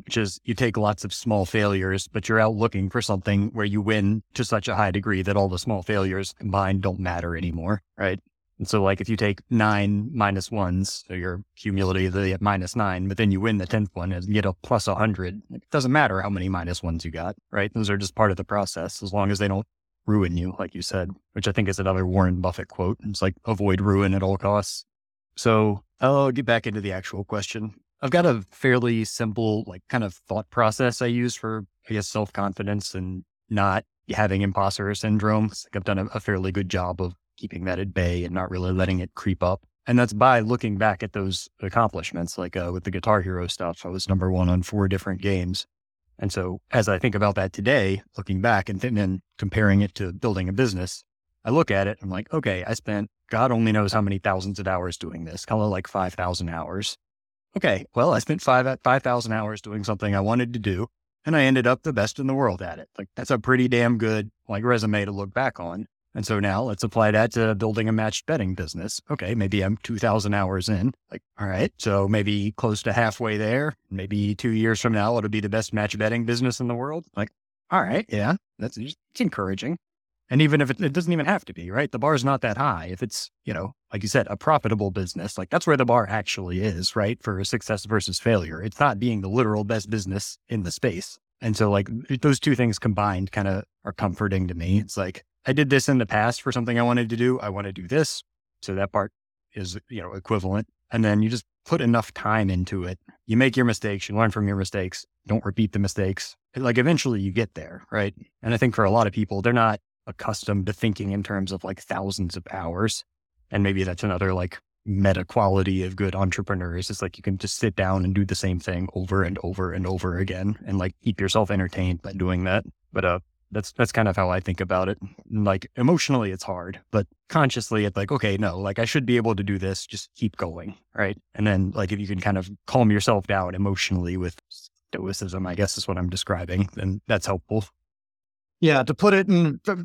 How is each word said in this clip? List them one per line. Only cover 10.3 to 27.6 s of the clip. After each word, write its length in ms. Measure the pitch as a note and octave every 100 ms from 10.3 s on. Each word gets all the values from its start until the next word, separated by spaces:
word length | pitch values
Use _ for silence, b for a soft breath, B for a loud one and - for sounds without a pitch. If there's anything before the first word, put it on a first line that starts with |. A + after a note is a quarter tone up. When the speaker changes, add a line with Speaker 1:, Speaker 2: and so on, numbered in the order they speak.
| F#2+ -
Speaker 1:
ones, 500 | A2 F#2 F#2 G2 - -
so 60 |
you're 280 | F#2 F2+ F2+ - -
cumulatively 760 | G#2+ G2 F#2+ F#2+ F#2+ F#2+ F#2+
at 80 | F#2
minus 360 | G2+ G2 F2+ A#2+
nine, 320 | G2+ F2+ G2
but 80 | G2
then 160 | G#2
you 80 | F#2+
win 180 | A2 G#2
the 80 | F#2
tenth 240 | F2+ F2+
one 180 | F2+ F2+
and 200 | F2+ F#2
get 140 | G#2+ G2+
a 60 |
plus 340 | - - A2+ -
a 80 |
hundred, 480 | G2+ A2 F#2+ F2+ G#3 -
it 160 | B2 -
doesn't 180 | D3+ B2+
matter 320 | D3+ B2 F#2+
how 80 | G2
many 180 | G2 F#2
minus 320 | F#2 E2+ F2
ones 240 | F2 D#2+
you 60 | E2
got, 240 | E2 F2+ G#2 _
right? 240 | G#2 G2+
Those 160 | A2+ G2+
are 60 | G2+
just 180 | G2
part 160 | - G#2+
of 60 | F#2
the 80 |
process, 580 | F#2 G2+ G2 E2+ F2+ -
as 100 | G2
long 200 | G#2 G2
as 80 | G2
they 80 | G2+
don't 180 | F#2+ - _ _ _ -
ruin 300 | G#2 F2+ F2
you, 180 | F2+ F#2
like 160 | F#2 -
you 60 |
said, 280 | - F#2+ F2+ F#2 _
which 160 | G#2+ G2+
I 40 |
think 160 | G#2+ G2
is 120 | G2
another 260 | F#2+ F#2 F2+
Warren 340 | F#2+ F#2 F2+
Buffett 280 | F2+ F2+ -
quote. 300 | - F#2 -
It's 160 | G#2 G2
like, 140 | F#2+ -
"Avoid 360 | - G2+ G2+ F#2+
ruin 340 | G2+ G2 G2
at 80 | F#2+
all 140 | F#2+ F#2+
costs." 480 | G2 G#2 - - - _ _ _ _
So 480 | - A#2 A2 G#2+ G2 - -
I'll 300 | C3 C#3 C#3
get 140 | B2+
back 220 | A#2 A2+ A2+
into 140 | G#2
the 120 | G2
actual 320 | F#2 - G2
question. 500 | G2 G#2+ G2+ A2+